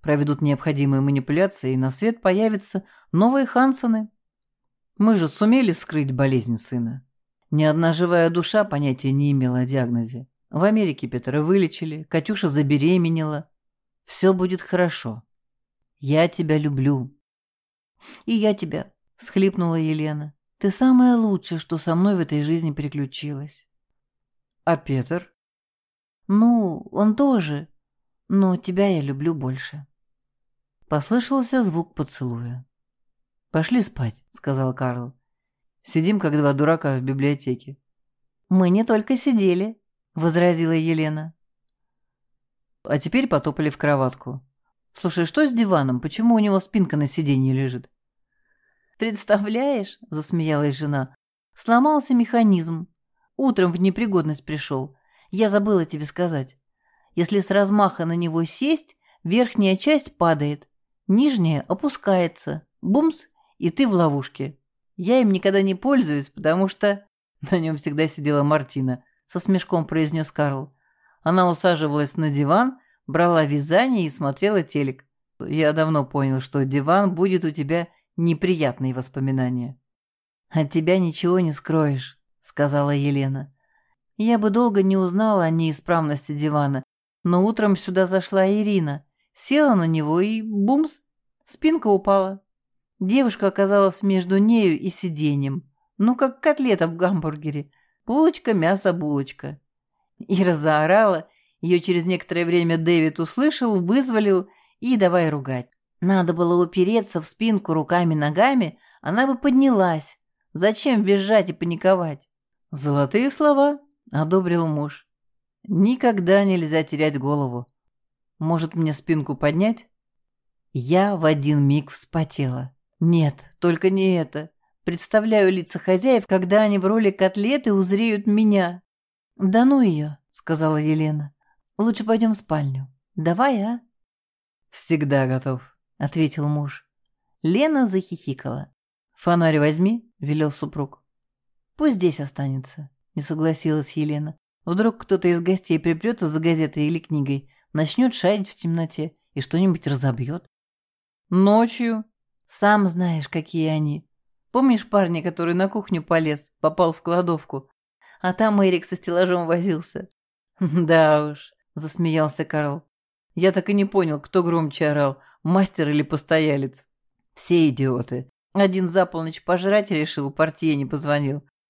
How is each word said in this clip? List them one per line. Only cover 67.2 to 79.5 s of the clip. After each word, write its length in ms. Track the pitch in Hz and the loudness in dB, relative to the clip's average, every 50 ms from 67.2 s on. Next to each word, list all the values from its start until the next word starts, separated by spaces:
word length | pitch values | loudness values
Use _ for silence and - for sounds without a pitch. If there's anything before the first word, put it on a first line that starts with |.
| _ _ _ _ - - | _ _ _ _ -4 -2
"На 80 | 196 175 | -2 -2
нем 180 | 160 160 156 143 | -2 -2 -6 -6
всегда 300 | - 160 147 151 160 151 | -6 -6 -2 -2 -2 -2
сидела 360 | - - 143 147 147 143 143 | -2 -4 -2 0 0 2 2
Мартина", 600 | 147 151 151 139 - - 139 131 127 123 123 - _ _ _ _ _ | 2 2 0 -2 -4 -6 -4 -4 -4 -4 -6 -10 _ _ _ _ _
со 120 | - 180 | -10 -6
смешком 460 | - - 190 185 - - - 185 151 | -2 0 0 0 0 -2 -2 -2 -2
произнес 460 | - 160 160 160 151 160 160 156 - | -2 -2 -2 -2 -2 -2 -4 -6 -6
Карл. 420 | - - 147 143 139 135 143 - _ _ _ _ _ _ _ _ _ _ | -4 -2 -2 -2 -2 -4 -8 -12 _ _ _ _ _ _ _ _ _ _
Она 280 | _ 160 175 190 180 175 | _ 0 2 2 2 2
усаживалась 680 | 170 - - 185 175 151 156 151 147 147 147 143 - - | 0 0 0 0 0 2 0 -2 0 -2 -2 -2 -2 -4
на 140 | 156 151 | -4 -2
диван, 480 | 139 143 147 139 165 208 247 262 262 - _ _ _ _ _ | 0 0 0 2 2 2 2 0 -2 -8 _ _ _ _ _
брала 400 | - 135 165 175 175 170 160 156 | -4 0 2 2 4 4 2 2
вязание 600 | 139 147 147 143 156 165 202 247 262 254 214 175 | 2 0 -2 -2 2 2 2 2 2 0 0 -2
и 40 | 151 | -2
смотрела 540 | 143 - 151 139 135 - 185 208 214 190 160 | -4 -4 -6 -6 -4 -2 -2 0 0 0 -2
телек. 420 | - - 151 143 135 131 - _ _ _ _ _ _ _ _ | -2 -4 -4 -2 -2 -6 -8 _ _ _ _ _ _ _ _
"Я 320 | - - 143 156 156 151 151 | -10 -6 -2 0 2 2 2
давно 320 | 160 156 156 160 147 135 | 2 0 2 2 0 -2
понял, 360 | - - 143 139 135 131 131 | -2 -2 -2 0 0 -2 -2
что 240 | 131 - - 143 135 | -4 -4 -2 -2 -2
диван 480 | 135 135 143 135 151 170 196 202 190 180 | 0 -2 -2 0 2 2 2 2 0 0
будет 320 | 156 185 196 185 180 165 | 0 0 0 0 0 -2
у 60 | 160 | -2
тебя 360 | 151 165 143 139 160 170 170 - _ _ _ _ _ - | -4 -4 -4 -2 -2 -4 -4 -6 _ _ _ _ _ -2
неприятные 760 | 165 170 165 160 - 180 185 160 151 131 120 - 131 131 127 | -2 -2 0 0 0 0 0 0 0 -2 -2 -4 -6 -6 -6
воспоминания". 840 | 131 127 - - 139 131 135 135 131 127 123 | -6 -10 -10 -8 -6 -4 -4 -2 -2 -2 -2